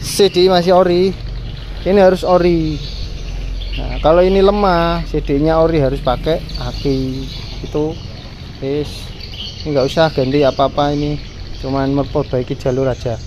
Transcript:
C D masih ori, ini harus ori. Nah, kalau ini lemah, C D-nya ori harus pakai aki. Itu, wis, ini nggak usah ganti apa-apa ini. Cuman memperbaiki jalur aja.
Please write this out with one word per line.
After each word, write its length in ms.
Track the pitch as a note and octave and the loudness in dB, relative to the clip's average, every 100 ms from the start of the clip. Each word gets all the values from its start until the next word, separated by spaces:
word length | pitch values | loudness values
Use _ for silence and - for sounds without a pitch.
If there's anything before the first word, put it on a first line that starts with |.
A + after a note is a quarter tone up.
C 240 | - - G3 | -6 2 2
D 240 | F3+ F#3 | 4 4
masih 240 | F3+ E3+ F3+ | 4 6 6
ori, 400 | F#3 F3 F#3+ F3+ - - - - - - - | 6 4 2 0 -8 -8 -8 -10 -10 -8 2
ini 120 | G3+ | 6
harus 240 | F#3 F#3 - | 6 4 2
ori. 480 | F3+ F3 E3+ D#3 D3 C#3+ - - - - - - - - - | 4 4 2 0 -4 -6 -8 -8 -8 -8 -8 -6 -6 -6 -4
Nah, 160 | - C3 | -4 0
kalau 160 | C#3+ E3+ | 4 6
ini 240 | F#3 G3 | 6 6
lemah, 640 | G3 G#3 G3+ E3+ E3+ E3+ D#3+ | 4 4 2 4 2 0 -2
C 160 | D3+ | -4
D-nya 400 | C#3+ C#3+ D3+ D#3+ | 0 2 2 4
ori 160 | E3 E3 | 4 4
harus 240 | C3+ C3+ | 2 0
pakai 400 | - A#2+ - D#3 - - | 0 0 0 -2 -2 -8
aki. 640 | B2 A#2 C#3+ C3+ C3 C3 C3 - - - | -6 -4 -2 0 -2 -6 -8 -10 -10 -10
Itu, 320 | - D3+ D#3 E3 - - - - - - | -6 -4 -4 -6 -12 -14 -14 -14 -14 -10
wis, 320 | C3+ D3 D3 - - - - - - - | -4 -4 -4 -8 -12 -12 -12 -12 -12 -10
ini 80 | D#3 | -2
nggak 160 | C#3+ C3 | 0 0
usah 240 | - D#3+ | 2 2
ganti 320 | D3 C3 C#3+ | 2 0 4
apa-apa 480 | C#3 B2 C#3 - C#3+ | 2 2 0 2 0
ini. 240 | D3 D3 D3 - - - - | 0 -2 -4 -8 -12 -12 -8
Cuman 320 | C3+ C3+ C3+ C#3 | -4 -2 0 0
memperbaiki 640 | C3+ D#3 C3+ B2+ B2+ C#3 | -2 -2 -2 -2 -4 -4
jalur 320 | C#3 B2+ C3+ | -2 0 0
aja. 240 | A#2+ B2+ A2+ | -2 -4 -6